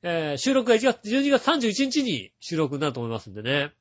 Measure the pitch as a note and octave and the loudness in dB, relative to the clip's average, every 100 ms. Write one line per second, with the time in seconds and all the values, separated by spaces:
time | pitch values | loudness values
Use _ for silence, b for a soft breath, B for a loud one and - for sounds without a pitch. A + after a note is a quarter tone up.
0 | F3 E3+ D#3 C#3+ B3+ C4 A#3+ A3 B3+ A#3 | -2 -2 -2 -2 2 2 4 4 4 0
1 | G3+ B3+ C#4 C4+ - D#4+ A#3 G3 C4+ C#4+ | -2 0 2 2 2 2 0 0 0 0
2 | C4 C#3+ F#2+ _ - D#3+ D3+ C#3 D3 B2 | -2 -4 -6 _ -6 -2 -2 0 -2 -2
3 | A#2 A2+ G#2+ G2 A2+ C#3+ D3 _ | -6 -6 -8 -8 -2 -2 -2 _